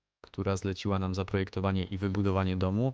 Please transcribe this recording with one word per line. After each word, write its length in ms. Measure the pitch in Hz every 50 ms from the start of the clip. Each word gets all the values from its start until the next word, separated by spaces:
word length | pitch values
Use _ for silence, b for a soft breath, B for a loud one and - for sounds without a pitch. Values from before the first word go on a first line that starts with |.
| _ _ _ _
która 360 | - - - - 98 98 98
zleciła 420 | 92 - 98 92 - - 101 98 95
nam 160 | 95 92 92
zaprojektowanie 720 | 95 92 - - 98 95 - - 95 95 98 95 92 92
i 140 | - 98 92
wybudowanie 580 | 101 98 92 101 98 98 92 95 95 92 92
domu 360 | 90 92 92 98 107 123 135